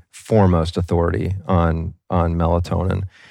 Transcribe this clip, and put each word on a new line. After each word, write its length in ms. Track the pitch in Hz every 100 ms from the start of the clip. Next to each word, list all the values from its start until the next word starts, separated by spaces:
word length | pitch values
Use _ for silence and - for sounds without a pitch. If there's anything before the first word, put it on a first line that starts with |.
| -
foremost 680 | - - 110 95 85 80 -
authority 580 | 90 87 85 87 87 95 -
on, 480 | 90 85 82 82 - _
on 260 | 90 85 85
melatonin. 680 | 82 87 87 87 90 92 95 - -